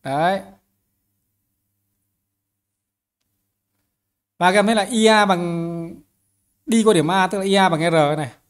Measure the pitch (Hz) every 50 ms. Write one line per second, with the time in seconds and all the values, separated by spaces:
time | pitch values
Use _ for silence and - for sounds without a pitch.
0 | _ 135 139 147 160 180 196 190 196 - - _ _ _ _ _ _ _ _ _
1 | _ _ _ _ _ _ _ _ _ _ _ _ _ _ _ _ _ _ _ _
2 | _ _ _ _ _ _ _ _ _ _ _ _ _ _ _ _ _ _ _ _
3 | _ _ _ _ _ _ _ _ _ _ _ _ _ _ _ _ _ _ _ _
4 | _ _ _ _ _ _ _ _ 175 180 190 208 196 214 226 214 196 190 254 220
5 | 220 220 220 214 208 196 185 175 175 175 170 170 165 170 170 170 165 170 - -
6 | _ _ _ _ _ _ _ _ _ _ _ _ _ - 226 226 214 220 208 165
7 | 147 165 185 190 185 180 214 196 190 196 196 196 190 180 170 151 165 175 165 160
8 | 147 143 156 156 147 123 - _ _